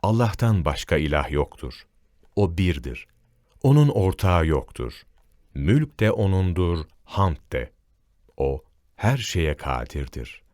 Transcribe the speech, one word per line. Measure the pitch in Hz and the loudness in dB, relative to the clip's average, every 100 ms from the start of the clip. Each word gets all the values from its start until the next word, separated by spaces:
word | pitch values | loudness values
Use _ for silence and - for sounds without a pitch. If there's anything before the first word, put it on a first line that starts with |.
Allah'tan | 92 113 117 - 117 104 | 0 2 0 0 0 2
başka | 78 73 - 78 | 0 -4 -2 0
ilah | 76 73 73 | 2 0 0
yoktur. | 73 71 - - - - _ _ _ _ - | -2 -4 -6 -14 -14 -20 _ _ _ _ -2
O | 98 85 | -2 0
birdir. | 92 76 65 60 - _ _ _ _ _ | 0 0 -6 -14 -18 _ _ _ _ _
Onun | 131 147 147 | 4 6 6
ortağı | 123 95 - 95 87 80 | 4 0 2 2 4 4
yoktur. | 73 - - 60 - _ _ _ _ _ | 0 -2 -10 -10 -10 _ _ _ _ _
Mülk | - - 135 151 - | -4 0 2 0 0
de | 107 | 0
O'nundur, | 107 101 95 92 90 87 85 76 _ | 2 2 2 0 0 0 -2 -6 _
hamd | _ 101 98 73 _ | _ -2 -2 -2 _
de. | 65 60 _ _ _ _ _ _ - | -8 -8 _ _ _ _ _ _ -4
O | 67 67 _ _ _ - | -4 -4 _ _ _ -4
her | 104 135 | -2 -2
şeye | 110 92 80 71 | -2 -2 -2 -4
kadirdir. | - 64 58 73 67 - 58 - _ | -6 -6 -6 -10 -10 -10 -14 -18 _